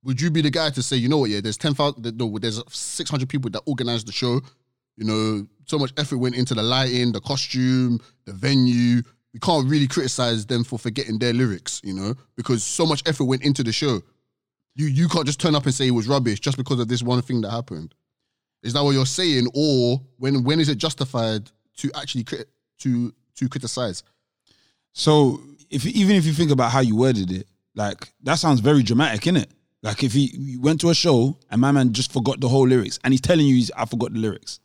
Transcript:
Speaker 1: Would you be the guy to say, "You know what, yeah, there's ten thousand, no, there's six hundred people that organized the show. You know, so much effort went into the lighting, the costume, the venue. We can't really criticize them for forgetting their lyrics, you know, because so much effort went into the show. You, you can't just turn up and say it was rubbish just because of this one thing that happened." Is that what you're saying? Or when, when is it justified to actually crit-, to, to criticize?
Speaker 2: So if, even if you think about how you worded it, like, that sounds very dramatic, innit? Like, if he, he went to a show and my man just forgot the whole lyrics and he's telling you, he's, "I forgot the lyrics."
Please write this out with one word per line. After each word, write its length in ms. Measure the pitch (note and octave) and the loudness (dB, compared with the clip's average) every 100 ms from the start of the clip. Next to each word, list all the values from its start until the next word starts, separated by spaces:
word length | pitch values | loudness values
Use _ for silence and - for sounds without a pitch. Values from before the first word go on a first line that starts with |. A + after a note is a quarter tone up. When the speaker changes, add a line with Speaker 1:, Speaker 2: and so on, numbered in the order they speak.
Speaker 1:
Would 140 | B2+ B2+ | -4 -2
you 100 | E3 | 0
be 100 | D#3+ | 2
the 100 | D3 | 0
guy 200 | E3 D#3 | 0 -2
to 120 | C3+ | -2
say, 140 | A#2+ C3 | -2 0
"You 120 | A#2+ | 2
know 80 | D3+ | 2
what, 100 | A#2+ | 0
yeah, 140 | G2+ | -2
there's 160 | G#2+ G#2 | -4 -4
ten 160 | D#3 | -2
thousand, 420 | C#3 C#3+ C#3 A#2 A2+ | 0 -2 -2 -10 -4
no, 220 | A#2 G#2 | -4 -2
there's 240 | A2+ G#2+ - | -4 -6 -10
six 400 | - - - - | -12 -10 -8 -4
hundred 180 | D3 C3 | -4 -2
people 220 | D3 B2 | -4 -4
that 100 | G2+ - | -6 -6
organized 420 | C3 A#2+ A#2 A2 | -4 -2 -4 -6
the 40 | |
show. 280 | F#2+ B2 B2+ C3 _ _ _ _ - | -4 -2 -2 -4 _ _ _ _ -8
You 80 | |
know, 420 | A2 A2 A2 G#2+ G#2 _ - | -2 0 0 -2 -6 _ -6
so 120 | D#3 | -2
much 140 | C3+ - | -2 -4
effort 180 | C#3 C3 | -4 -2
went 200 | B2+ B2 | -2 0
into 180 | B2 | -2
the 80 | A2+ | 0
lighting, 500 | A2 B2+ C3 B2 B2 | 0 0 0 0 0
the 80 | G#2 | -2
costume, 800 | - C3+ - B2+ B2+ C3 B2+ A#2 - _ | -4 -6 -4 -2 0 2 2 -2 -4 _
the 80 | - | -18
venue. 720 | F#2+ C3 C#3 B2+ A#2+ A#2+ A#2+ A#2 _ _ | -6 0 2 4 4 4 2 0 _ _
We 60 | A#2 | -6
can't 280 | - D#3+ C3 | 0 2 2
really 180 | D3+ C3+ | 2 2
criticize 600 | E3+ C3 - B2 A2+ G#2 | 0 -4 -2 0 -2 -2
them 180 | A#2+ | -2
for 140 | A#2 A#2 | -2 -6
forgetting 400 | A#2+ A2+ A2+ A2 | -6 -6 -6 -2
their 160 | A#2+ | 0
lyrics, 480 | A#2+ B2+ F#2 - - | 2 0 -2 -8 -10
you 80 | G2+ | -8
know, 220 | F#2+ G2 C3 _ | -6 -6 -8 _
because 300 | - A#2+ A#2+ | -10 -2 -2
so 220 | - - E3 | -2 -2 0
much 160 | C#3 - | 0 -4
effort 200 | C#3+ C3 | -2 -2
went 160 | B2+ | 0
into 180 | C#3+ C#3 | 0 0
the 100 | A#2 | -2
show. 280 | A2 D3 G#2+ - _ _ _ _ _ _ | -2 -2 -2 -6 _ _ _ _ _ _
You, 120 | - D3+ | -4 0
you 200 | C3+ E3 | 2 2
can't 200 | F3 C#3+ | 2 -2
just 120 | C#3+ | 0
turn 160 | F3+ | 0
up 120 | D3+ C#3 | 2 0
and 80 | |
say 120 | B2+ C3 | 0 2
it 40 | |
was 180 | A#2+ G#2+ | 0 2
rubbish 320 | C#3 A#2 G2+ | 0 0 -2
just 160 | - C3+ | -2 -4
because 240 | C3 B2+ | -2 -2
of 80 | A#2 | 0
this 140 | A#2+ | -2
one 180 | A#2+ B2 | 0 -2
thing 200 | B2+ B2 | 0 -4
that 80 | G#2+ | -4
happened." 440 | A2+ B2 E2 D#2+ _ _ _ _ _ _ _ | -6 -8 -12 -14 _ _ _ _ _ _ _
Is 100 | A2 | -4
that 100 | C3 | 0
what 100 | C#3+ | 2
you're 120 | C3+ C3 | 2 0
saying? 420 | - F3+ C3+ B2 | 0 0 2 0
Or 460 | C3+ D#3 C3+ A#2+ B2+ C3 _ | 2 2 4 2 0 -4 _
when, 260 | C3+ C#3 | -2 0
when 140 | B2 D#3+ | 2 2
is 80 | D3 | 2
it 80 | B2+ | 0
justified 720 | D#3+ - C3 B2 A2+ A2 G#2+ _ _ - | -4 -4 -6 -2 -2 -2 -6 _ _ -10
to 140 | C#3 | -8
actually 300 | - - C3 | -8 -8 -8
crit-, 240 | A2+ - - _ _ _ | -6 -10 -12 _ _ _
to, 340 | C3+ A#2+ A#2+ - _ - | -4 -2 -2 -8 _ -6
to 120 | C3 | -6
criticize? 520 | C3+ A#2+ - A#2+ F2 _ _ _ _ _ _ _ _ _ | -4 -8 -6 -6 -6 _ _ _ _ _ _ _ _ _
Speaker 2:
So 480 | - - D3+ C#3 - - - _ | -2 4 6 4 2 -10 -20 _
if, 160 | C#3 D3 | -6 -2
even 300 | A3 G3 G3+ | 2 4 4
if 100 | D#3+ | 4
you 60 | |
think 180 | D3+ D#3+ | 2 2
about 220 | C3+ A#2 | 4 2
how 80 | B2+ | 2
you 160 | B2+ G#2+ | 2 2
worded 340 | C3 A#2 F#2 | 2 2 -2
it, 160 | F#2 - _ _ | -6 -10 _ _
like, 380 | - G#2 - - _ | -8 -8 -8 -18 _
that 140 | - D3+ | -4 0
sounds 240 | E3 C3 | 2 4
very 220 | A2 D3 | 6 4
dramatic, 380 | G#2+ A#2+ C#3+ G#2+ | 4 2 2 0
innit? 240 | E3 F3+ - _ _ _ | 0 0 -2 _ _ _
Like, 200 | G#2+ G#2+ | -8 -2
if 100 | C3+ | 0
he, 140 | A#2 C3+ | 2 0
he 300 | - C#3 B2+ | -2 -10 -2
went 240 | C3 D#3 | 0 2
to 100 | E3+ | 2
a 40 | |
show 440 | E3 F3 B2+ B2+ D#3+ _ | 2 4 4 4 -2 _
and 100 | A2 | 0
my 100 | C3 | 2
man 220 | C#3+ B2+ | 4 2
just 200 | A2 B2+ | 0 -4
forgot 280 | C#3 A#2+ C3+ | -2 -2 -2
the 80 | C3 | 2
whole 180 | C3+ B2+ | 4 6
lyrics 320 | B2+ F#2+ - | 4 2 -4
and 80 | B2 | 0
he's 80 | C3 | 0
telling 260 | - E3+ D3 | 2 4 6
you, 80 | |
he's, 160 | B2+ A#2 - | 4 2 -2
"I 80 | |
forgot 280 | A2+ A#2+ A#2+ | -6 -4 -4
the 60 | A2 | -2
lyrics." 400 | A2 F2+ - - | -4 -6 -12 -18